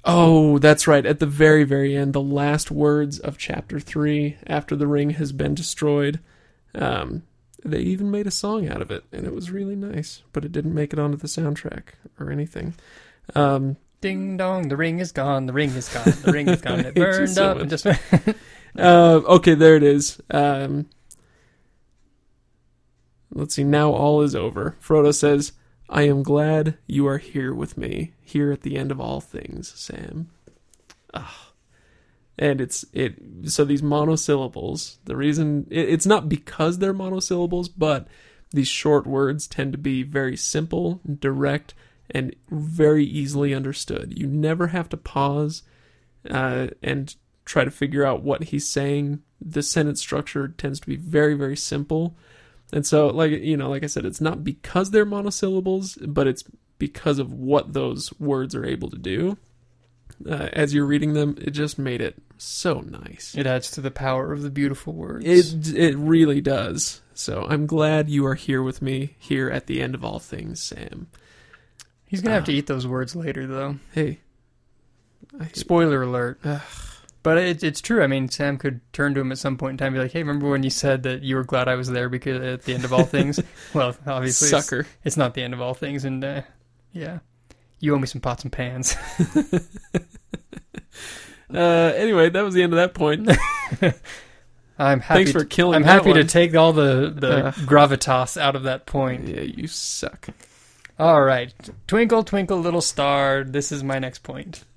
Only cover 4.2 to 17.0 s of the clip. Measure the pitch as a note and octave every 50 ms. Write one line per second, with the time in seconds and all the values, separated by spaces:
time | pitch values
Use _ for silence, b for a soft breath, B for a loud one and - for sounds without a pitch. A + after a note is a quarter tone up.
4.2 | D3 D3 C#3+ - - - D3+ D3 C#3+ - D3 C#3+ D3 C#3+ D3 C#3+ C#3+ D3 D3+ D3+
5.2 | D#3 C#3 C#3 C3+ D3 C#3+ D3 D3 D#3+ - - - D3+ D3 D3 C#3+ C#3+ C#3+ D3 D#3+
6.2 | b b b b b b b b b b - - C3+ C3 - - - - - E3
7.2 | - _ _ _ _ _ - - - D#3 D3+ - - F3+ F#3 F#3+ G3+ G3+ G3+ G#3
8.2 | G#3 G3 - - - G3+ G#3+ A3+ F3+ D3+ - - - - - - _ _ - -
9.2 | - - - - F3+ F3 F#3 G3 G3 G3 G3+ G3 G3 G3+ G#3 D#3 D#3+ - - -
10.2 | _ _ - D3+ D3 D3 E3+ D3 D3 D#3 E3 D3+ D3 C#3+ - D#3 D3 D3 D3 C#3+
11.2 | - D3 - - E3 D3 D3 - - - - - - - - _ _ - _ -
12.2 | C#3+ C#3 C#3+ C#3+ D3+ E3 - - - E3 E3+ b b b b b b b b b
13.2 | b - - D3 D3 C#3 C#3 C3+ C3+ C3+ C#3+ _ _ _ _ _ - F#3+ F#3+ F#3+
14.2 | F#3+ F#3+ F#3+ F#3 F#3+ F#3 F#3+ F#3 E3+ C#3 C#3 C#3+ E3 E3 E3 F3 F#3 E3 - -
15.2 | C3+ C#3+ C#3 C3+ C3 B2+ B2+ C#3+ D3+ C#3 B2+ B2+ A#2 - - B2 A#2 - - -
16.2 | - - D#3+ D3 C#3+ D#3+ F3+ E3 - B2+ A#2+ B2+ B2+ C3 C#3 F3